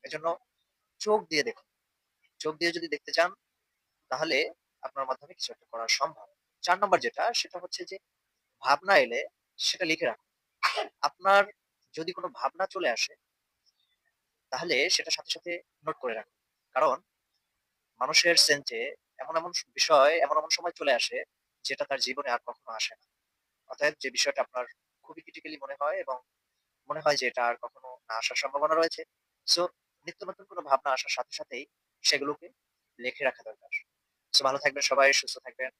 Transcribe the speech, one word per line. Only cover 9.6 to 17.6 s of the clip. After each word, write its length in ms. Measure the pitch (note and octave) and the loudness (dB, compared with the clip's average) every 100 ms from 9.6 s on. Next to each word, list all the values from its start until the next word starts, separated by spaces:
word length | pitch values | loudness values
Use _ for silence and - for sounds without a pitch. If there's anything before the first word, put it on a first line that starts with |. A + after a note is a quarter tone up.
| - - F3 | -4 -2 -2
লিখে 200 | D#3+ C3 | 0 0
রাখুন। 220 | A2 _ _ _ _ - - - _ | -4 _ _ _ _ -2 -2 -6 _
আপনার 420 | D3 _ F#3+ G3 G3 - _ _ _ | -2 _ 6 6 6 -2 _ _ _
যদি 180 | - E3 | -10 -8
কোনো 160 | F3+ F#3 | -6 -10
ভাবনা 380 | C3 - E3+ F#3+ | -4 -6 -2 -6
চলে 240 | F#3+ D#3 | -2 -2
আসে, 260 | A2+ - - _ _ _ _ _ _ _ _ _ _ _ _ _ | 0 -4 -8 _ _ _ _ _ _ _ _ _ _ _ _ _
তাহলে 400 | B2+ E3+ C3 D#3 | -8 0 2 2
সেটা 220 | - - | 0 0
সাথে, 180 | - - | -6 -6
সাথে 320 | - - F3 _ _ D#3 | -8 -6 -10 _ _ -10
নোট 120 | D#3 | -6
করে 140 | B2+ | -6
রাখুন। 200 | A2 - _ _ _ _ | -6 -10 _ _ _ _
কারণ 280 | C3 B2+ C3 _ _ _ _ _ _ | 2 2 2 _ _ _ _ _ _